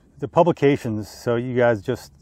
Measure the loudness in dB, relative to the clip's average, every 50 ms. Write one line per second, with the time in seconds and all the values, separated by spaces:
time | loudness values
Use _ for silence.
0 | _ _ _ -14 -14 -2 0 2 2 2 2 2 2 2 2 0 -2 -6 -6 -8
1 | -8 -12 -16 -8 -4 -4 -2 -2 -4 -4 0 2 2 2 2 0 -4 -6 -8 -8
2 | -10 -16 _ _